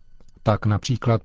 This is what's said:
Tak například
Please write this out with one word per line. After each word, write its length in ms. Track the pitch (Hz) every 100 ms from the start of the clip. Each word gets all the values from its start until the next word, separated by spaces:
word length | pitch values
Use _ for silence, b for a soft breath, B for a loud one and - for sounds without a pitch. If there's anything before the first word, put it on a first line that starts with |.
| - - - - -
Tak 180 | 101 107
například 560 | 104 - 120 120 113